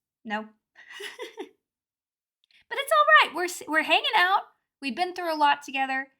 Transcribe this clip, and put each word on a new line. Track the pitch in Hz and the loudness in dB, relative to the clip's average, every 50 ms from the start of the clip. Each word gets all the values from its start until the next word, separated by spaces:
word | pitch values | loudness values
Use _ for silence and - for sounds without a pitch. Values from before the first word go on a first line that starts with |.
| _ _ _ _ _ | _ _ _ _ _
no. | 233 208 214 220 214 | -8 -8 -8 -8 -10
<laughs> | - _ _ _ _ _ - - - - 403 403 - - 494 453 - - 349 - - _ _ _ _ _ _ _ _ _ _ _ _ _ _ _ _ _ _ _ _ _ _ _ 466 | -16 _ _ _ _ _ -20 -20 -16 -14 -14 -14 -14 -14 -16 -16 -14 -16 -16 -16 -16 _ _ _ _ _ _ _ _ _ _ _ _ _ _ _ _ _ _ _ _ _ _ _ -8
But | 466 | -8
it's | 554 539 659 | -2 0 4
all | 622 605 605 622 605 494 - | 4 6 6 6 6 6 4
right. | 262 | 2
We're | 302 359 | -4 -6
s-, | 359 359 - - - | -6 -6 -10 -10 -4
we're | 294 320 302 | -2 -2 0
hanging | - 320 381 - 571 494 | 2 2 2 2 2 2
out. | 427 359 359 381 427 370 - _ _ _ _ _ _ - | 2 2 4 2 0 -2 -4 _ _ _ _ _ _ -8
We've | 277 233 | -8 -4
been | 339 359 370 359 | -2 -4 -4 -4
through | 359 359 339 320 | -6 -4 -4 -2
a | 311 | 0
lot | 302 285 285 - - | 2 2 2 2 -2
together, | - 254 269 269 262 262 262 269 269 _ _ | -8 -6 -4 -4 -2 -2 -4 -6 -8 _ _